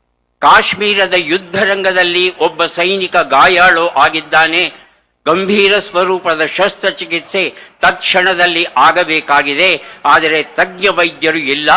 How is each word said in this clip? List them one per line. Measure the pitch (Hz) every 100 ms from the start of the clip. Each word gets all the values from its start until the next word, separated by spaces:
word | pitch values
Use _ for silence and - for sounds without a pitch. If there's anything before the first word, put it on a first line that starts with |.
| _ _ _ _
ಕಾಶ್ಮೀರದ | 143 196 - 180 208 202 190 180
ಯುದ್ಧರಂಗದಲ್ಲಿ | 156 180 180 190 202 196 190 185 175 175 180 180
ಒಬ್ಬ | 175 160 170
ಸೈನಿಕ | - 175 196 185 180
ಗಾಯಾಳು | 147 139 170 175 185 170 170
ಆಗಿದ್ದಾನೆ, | 135 151 156 151 156 160 165 165 - _ _ _ _ 147
ಗಂಭೀರ | 175 190 208 196 202
ಸ್ವರೂಪದ | - 175 185 185 180 156 151
ಶಸ್ತ್ರಚಿಕಿತ್ಸೆ | - 196 - 196 - 170 165 - 196 160 - - _
ತಕ್ಷಣದಲ್ಲಿ | 175 185 - 185 185 175 175 165 170 -
ಆಗಬೇಕಾಗಿದೆ, | 151 165 165 156 139 143 143 143 185 160 - - 147
ಆದರೆ | 160 156 156
ತಜ್ಞ | 143 - 185 180 196
ವೈದ್ಯರು | 175 170 151 160 160
ಇಲ್ಲ. | 135 143 151